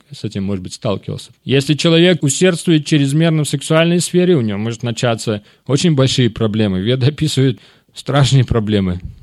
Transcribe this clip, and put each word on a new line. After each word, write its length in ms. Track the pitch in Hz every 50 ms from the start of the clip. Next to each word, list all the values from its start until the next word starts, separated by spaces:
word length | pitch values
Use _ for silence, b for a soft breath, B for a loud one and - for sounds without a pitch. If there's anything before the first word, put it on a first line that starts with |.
| _ _
с 140 | 143 - -
этим, 200 | 110 - 104 98
может 180 | 95 101 95 92
быть, 120 | 90 -
сталкивался. 560 | - - 117 98 95 - - 101 - - - - _ _
Если 300 | - 123 139 135 - 151
человек 500 | 139 - 170 165 165 170 180 185 156 -
усердствует 600 | 147 - - 180 185 180 165 - - 170 156 147
чрезмерно 600 | - 165 151 139 135 139 156 165 165 160 156 151
в 40 | -
сексуальной 520 | - 139 - - 160 160 165 170 170 180
сфере, 360 | 165 - - 180 180 180 180
у 60 | 151 117
него 160 | 110 104 95
может 240 | 107 113 117 113 -
начаться 600 | 120 113 - - 123 113 107 - - 107 104 b b b b b
очень 280 | - 131 - - 175 156
большие 340 | 131 135 131 - - 127 117
проблемы. 520 | 104 - 113 110 101 110 110 104 95 92
Веды 260 | 92 110 127 131 123
описывают 540 | 139 147 - 156 151 - - 131 135 117 b b b b b b b _
страшные 500 | - - - 131 143 143 127 131 135 120
проблемы. 560 | - - 117 110 101 107 101 95 92 90 90 - - - -